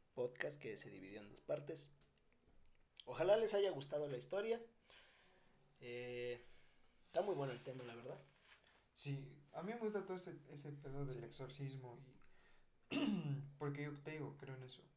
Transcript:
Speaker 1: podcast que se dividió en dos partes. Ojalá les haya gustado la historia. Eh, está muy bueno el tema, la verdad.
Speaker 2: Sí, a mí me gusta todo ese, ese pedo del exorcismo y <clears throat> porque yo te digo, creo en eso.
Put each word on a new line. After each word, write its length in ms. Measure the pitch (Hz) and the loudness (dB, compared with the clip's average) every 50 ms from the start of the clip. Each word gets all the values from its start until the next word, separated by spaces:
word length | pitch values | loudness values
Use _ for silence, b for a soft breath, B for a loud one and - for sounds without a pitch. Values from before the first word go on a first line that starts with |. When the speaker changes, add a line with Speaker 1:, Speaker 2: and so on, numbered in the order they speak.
| - _ _ | -20 _ _
Speaker 1:
podcast 420 | 131 123 123 - - - 151 143 143 | -2 0 0 0 0 0 -2 -2 -4
que 180 | - 117 104 | -6 -6 -6
se 120 | 98 - 107 | -6 -8 -10
dividió 300 | 101 95 92 95 101 107 | -12 -12 -12 -12 -10 -12
en 80 | 104 101 | -12 -14
dos 120 | 107 - - | -16 -12 -4
partes. 480 | - 151 147 143 143 165 143 - - - - - - _ _ _ - - - _ - - - - - - - - _ _ - - | -2 -2 -2 -2 -4 -8 -10 -10 -14 -18 -20 -20 -20 _ _ _ -20 -20 -20 _ -20 -20 -20 -20 -20 -20 -20 -20 _ _ -10 -8
Ojalá 320 | - 123 - 160 185 208 | -6 0 4 8 10 10
les 160 | 226 226 208 214 | 10 8 8 6
haya 180 | 202 196 190 | 6 6 6
gustado 360 | 175 139 143 - 147 147 147 143 | 4 2 -2 0 0 0 2 0
la 80 | 139 | 0
historia. 460 | 120 - - 185 202 208 226 226 226 - - - B B B B B B B B B B B B B B B B B B - - - | -2 -2 0 0 0 2 2 2 0 0 -6 -16 B B B B B B B B B B B B B B B B B B -20 -20 -12
Eh, 600 | - 123 120 123 123 123 123 120 123 123 120 117 B B B B B B B B B - - - - | -8 -6 -4 -2 -2 -2 -2 0 0 0 -2 -2 B B B B B B B B B -20 -20 -20 -20
está 140 | - - 165 190 | 0 2 4 4
muy 120 | 208 180 | 4 4
bueno 180 | 143 139 135 120 | 4 2 2 0
el 100 | 123 - | -2 -4
tema, 180 | 143 127 131 123 | -6 -6 -6 -8
la 140 | 120 117 | -8 -8
verdad. 220 | 120 117 131 170 - - - - B B B B B B B B B B B _ | -8 -8 -8 -8 -8 -12 -16 -20 B B B B B B B B B B B _
Speaker 2:
Sí, 420 | - - 143 139 139 139 - - - - - - | -4 0 0 0 0 -2 -6 -10 -14 -18 -10 -8
a 100 | 147 170 | -4 -4
mí 100 | 202 233 | -2 -2
me 60 | 233 | 0
gusta 240 | 226 214 208 202 185 | 0 2 2 2 2
todo 100 | - 185 | 0 -2
ese, 220 | 180 - 175 151 143 - - | -2 -2 -4 -8 -8 -10 -10
ese 200 | 156 143 - 151 | -10 -8 -6 -6
pedo 340 | 139 - - 139 135 143 139 | -6 -6 -6 -4 0 0 0
del 180 | 123 123 117 117 | 0 0 -2 -4
exorcismo 720 | 117 - - 135 127 - - 139 135 135 131 127 123 120 123 135 - - - b b b b b b b b b b - - - - | -6 -6 -8 -8 -8 -6 -4 -4 -4 -4 -6 -8 -8 -10 -12 -14 -16 -18 -18 b b b b b b b b b b -20 -20 -6 0
y 60 | 294 | 2
<clears throat> 640 | 294 294 226 208 175 151 147 139 143 - - - - | 4 6 6 6 4 4 2 2 0 0 -4 -4 -2
porque 240 | 151 143 143 143 147 | 0 0 2 0 0
yo 160 | 147 143 143 - | -2 -4 -4 -6
te 80 | 156 156 | -6 -4
digo, 240 | 156 143 - 139 - | -2 -2 -4 -4 -6
creo 160 | - 135 131 | -8 -8 -6
en 80 | 131 127 | -6 -6
eso. 200 | 127 - - - - - | -8 -8 -10 -10 -16 -20